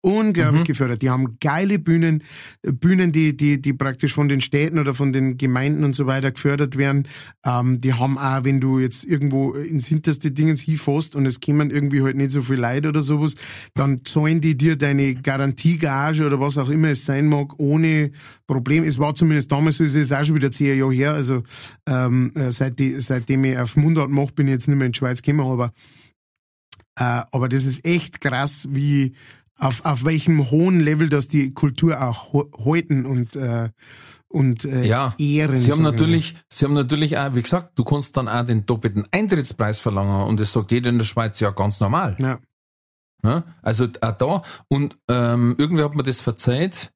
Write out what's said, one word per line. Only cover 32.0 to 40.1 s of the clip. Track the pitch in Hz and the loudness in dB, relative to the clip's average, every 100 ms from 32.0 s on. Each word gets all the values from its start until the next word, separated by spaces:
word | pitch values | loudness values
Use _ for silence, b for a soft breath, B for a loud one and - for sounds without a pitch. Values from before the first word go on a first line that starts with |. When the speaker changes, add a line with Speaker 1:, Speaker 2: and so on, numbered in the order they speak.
Speaker 1:
auch | 131 113 - | -4 -4 -2
ho-, | 143 143 - 113 | -2 -2 -4 0
halten | 165 170 143 127 | 0 0 -2 0
und, | 127 117 143 | -4 -4 -6
äh, | 127 117 113 - B B B B _ | -4 -4 -4 -10 B B B B _
und, | 156 135 117 139 | 0 0 0 -4
äh, | 131 120 | -2 0
Speaker 2:
Ja, | 120 135 107 | 0 -2 -2
Speaker 1:
ehren, | 147 147 151 131 | 0 2 2 2
Speaker 2:
sie | 120 | 4
haben | 151 | 4
Speaker 1:
sagen | |
wir. | 160 | 2
Speaker 2:
natürlich, | 123 160 165 160 B _ | 2 2 2 0 B _
sie | - 143 | -2 2
haben | |
natürlich | 147 131 147 151 151 | 2 2 0 0 -2
auch, | 139 | -2
wie | 123 | -2
gesagt, | 113 175 175 - | 0 -2 -2 -4
du | |
kannst | 120 147 135 - | 0 0 0 -4
dann | 117 | -2
auch | 117 | -2
den | 120 113 101 | 0 0 0
doppelten | 113 113 104 101 | -2 0 -2 -2
Eintrittspreis | 185 214 180 131 - 107 107 | -2 0 0 -2 -2 -2 -2
verlangen | 117 101 98 | -2 -2 0